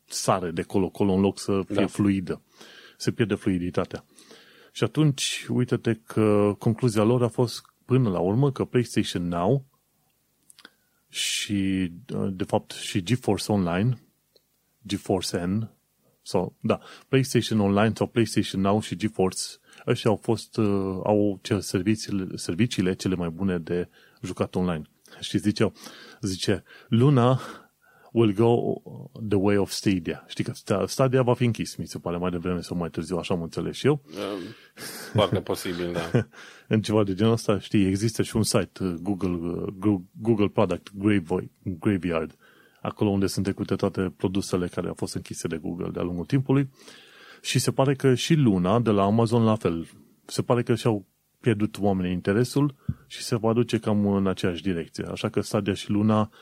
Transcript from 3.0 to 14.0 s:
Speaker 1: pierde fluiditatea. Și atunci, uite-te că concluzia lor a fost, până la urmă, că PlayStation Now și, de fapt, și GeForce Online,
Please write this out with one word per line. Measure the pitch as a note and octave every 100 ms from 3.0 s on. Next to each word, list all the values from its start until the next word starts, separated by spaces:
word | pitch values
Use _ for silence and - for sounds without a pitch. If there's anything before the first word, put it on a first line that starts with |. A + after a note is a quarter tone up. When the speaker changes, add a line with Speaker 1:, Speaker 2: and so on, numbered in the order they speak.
| -
Speaker 1:
pierde | - A2
fluiditatea. | G2+ - F#2 F2 F2 F2 - - _ - - - - -
Și | -
atunci, | - - D#3 C#3 - - -
uite-te | A#2+ B2 B2 -
că | A2+ - - A2 G#2 G#2 G2+
concluzia | A#2+ A2 B2+ G#2+
lor | G#2+ B2
a | A#2+
fost, | - A#2+ - - _
până | - C3 A#2+
la | F2
urmă, | F2 A2 C#3+
că | C3+
PlayStation | G2 B2+ A#2 - G2+ G2 F2
Now | F2 F2+ C#3 - _ _ _ _ _ _ _ _ - - _ _ _ _
și, | - - - - G2+ F#2+ F#2+ F2+ F2 - G2+ G2+
de | F#2
fapt, | G2+ A2 -
și | - - G#2+
GeForce | F2 A#2+ - F#2+ -
Online, | G#2 F2 F2 A2+ B2